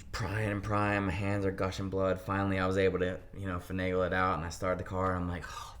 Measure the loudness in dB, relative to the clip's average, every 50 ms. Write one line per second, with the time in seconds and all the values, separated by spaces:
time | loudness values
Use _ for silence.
0 | -10 -8 -6 -4 -4 -2 -2 0 0 0 0 -2 -2 0 0 2 2 2 2 2
1 | 2 0 0 0 0 0 0 0 0 0 0 0 0 -2 -2 -2 -4 -2 0 2
2 | 2 2 2 0 0 -2 0 0 2 2 2 2 2 2 4 4 4 4 4 4
3 | 2 0 0 -2 -6 -10 -10 -8 -6 -4 -4 -4 -4 -4 -4 -2 0 0 2 2
4 | 2 2 2 2 2 2 2 0 -2 -4 -6 -4 -2 0 0 0 -2 -4 -2 0
5 | 0 0 0 0 0 -2 -4 -4 -6 -8 -10 -10 -10 -12 -12 -14